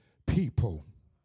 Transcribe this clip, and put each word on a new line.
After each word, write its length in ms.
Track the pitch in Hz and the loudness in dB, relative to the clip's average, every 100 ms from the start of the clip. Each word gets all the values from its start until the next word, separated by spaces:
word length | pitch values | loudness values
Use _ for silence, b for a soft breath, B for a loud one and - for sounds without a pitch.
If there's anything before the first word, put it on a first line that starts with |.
| b b - | b b -2
people. 580 | - 147 - 117 80 - - _ _ | 0 0 0 -2 -2 -12 -20 _ _